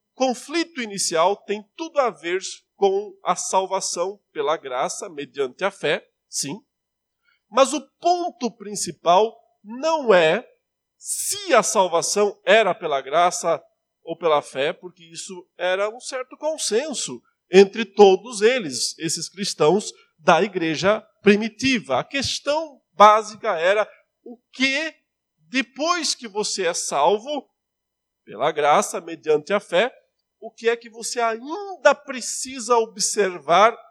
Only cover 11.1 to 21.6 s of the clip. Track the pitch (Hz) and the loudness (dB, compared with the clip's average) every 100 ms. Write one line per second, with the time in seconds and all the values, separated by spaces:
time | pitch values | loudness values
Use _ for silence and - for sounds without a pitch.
11.1 | - - 202 202 240 - 214 185 165 - | -8 -6 -6 2 2 4 2 2 0 0
12.1 | 202 208 - - 220 202 165 165 139 131 | 0 -2 0 2 4 4 -2 -4 -4 0
13.1 | 156 175 - 175 156 - _ _ _ - | 2 2 0 -2 -2 -6 _ _ _ -14
14.1 | - 170 151 - 135 143 180 180 170 165 | -4 0 0 0 -4 -4 -4 -14 _ -20
15.1 | 165 - 180 - - 180 190 208 233 - | -16 -14 -16 -18 -6 -2 -2 -4 -6 -12
16.1 | 262 254 - 302 302 - 214 311 247 - | -12 -12 -8 -6 -4 -2 -2 -2 -6 -8
17.1 | 123 _ _ - 185 196 220 214 - 202 | -12 _ _ 2 6 6 2 -2 6 6
18.1 | 190 214 220 214 262 165 123 - - 160 | 6 0 0 2 2 -2 -6 -6 -6 -6
19.1 | 170 156 180 202 - 156 196 - - _ | -6 -8 -8 -6 0 2 2 0 -14 _
20.1 | _ 170 165 208 185 165 147 185 214 - | _ 2 4 2 -2 -4 0 0 -2 -4
21.1 | _ 202 208 220 - | _ 4 4 2 -4